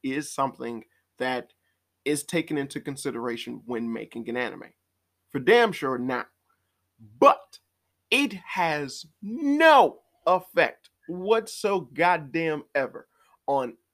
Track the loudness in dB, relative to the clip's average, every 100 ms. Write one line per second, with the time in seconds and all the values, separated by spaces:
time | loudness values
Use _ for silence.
0 | -6 -6 -8 -6 -6 -6 -12 -12 -16 _
1 | _ -8 -4 -4 -8 _ _ _ _ _
2 | -4 -4 -2 -4 -2 -6 -6 -8 -10 -8
3 | -8 -6 -8 -8 -10 -14 -8 -6 -6 -8
4 | -10 -12 -8 -6 -6 -8 -18 _ _ _
5 | _ _ _ -4 4 6 4 0 -4 -4
6 | -4 -4 -8 _ _ _ _ _ _ _
7 | -18 4 4 4 -4 -20 _ _ _ _
8 | -2 0 0 -4 -8 -2 -2 -2 -6 -10
9 | -18 _ -10 -4 0 6 8 8 6 0
10 | _ _ 0 0 0 0 0 0 _ _
11 | -12 -8 0 0 0 -6 -2 -2 -4 0
12 | 2 2 -2 -4 -2 -4 -2 -2 -2 -6
13 | -20 _ _ _ -2 -2 -2 -8 _